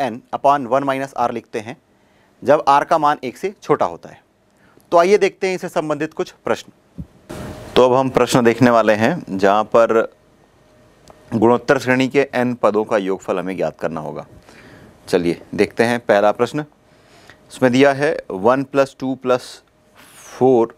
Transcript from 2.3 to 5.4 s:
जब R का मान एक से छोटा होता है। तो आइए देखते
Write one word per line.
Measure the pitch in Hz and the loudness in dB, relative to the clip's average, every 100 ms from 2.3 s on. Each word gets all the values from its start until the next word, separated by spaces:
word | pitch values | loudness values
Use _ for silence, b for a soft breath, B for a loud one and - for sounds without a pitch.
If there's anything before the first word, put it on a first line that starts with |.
| _ | _
जब | - 151 - | 0 2 4
R | 143 151 | 2 2
का | 165 | 0
मान | 147 147 | 0 -2
एक | 127 - | -6 -10
से | 196 208 | -10 -8
छोटा | - 139 90 | -4 -2 -2
होता | 82 80 | -6 -18
है। | 78 _ _ _ b b b _ | -20 _ _ _ b b b _
तो | 170 | 2
आइए | 180 202 | 4 2
देखते | 190 - | 0 -2